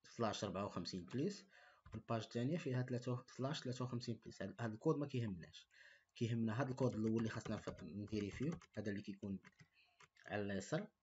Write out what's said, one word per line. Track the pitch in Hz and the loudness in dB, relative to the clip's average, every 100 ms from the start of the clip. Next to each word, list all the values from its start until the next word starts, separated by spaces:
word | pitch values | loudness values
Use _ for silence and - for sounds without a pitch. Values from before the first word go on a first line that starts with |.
سلاش | - - 110 98 | -12 0 0 2
ربعة | 104 92 | 0 0
وخمسين | 98 101 85 92 | 0 -2 -4 -6
بليس، | 87 123 180 - - - - - - | -2 0 0 -2 -12 -20 -20 -20 -10
والباج | 110 - 117 | -10 0 0
الثانية | 110 120 127 170 | 2 0 2 2
فيها | 147 127 | 2 2
تلاتة | 127 120 131 123 - - | 2 0 0 -2 -4 -2
سلاش | 131 151 | -2 0
تلاتة | 127 123 | -4 -2
وخمسين | 127 120 123 110 | -2 0 -2 -4
بليس. | - - | -8 -4
هاد، | 98 - | -4 0
هاد | 117 | -2
الكود | 107 160 143 | 2 2 4
ما | 143 | 2
كيهمناش، | 127 113 90 76 - - - - - _ | 0 0 -2 -8 -16 -20 -20 -20 -20 _
كيهمنا | - 113 117 113 113 | 0 2 4 4 4
هاد | 135 | 2
الكود | 127 127 | 4 2
الأول | 104 110 113 | 4 4 4
اللي | 113 | 2
خاصنا | 113 - 101 | 0 -2 -2
ف-، | - - | -2 -8
نفيريفيو، | 98 98 101 107 101 - 139 170 - | -8 -6 -2 0 0 0 0 0 -6
هذا | - 104 | -4 -2
اللي | 98 | -2
كيكون | 104 98 104 95 - _ - _ _ _ - - - | -4 -6 -2 -4 -6 _ -20 _ _ _ -20 -18 -4
على | 104 | -2
اليسار | 101 98 - 160 220 _ | 0 -2 0 -2 -2 _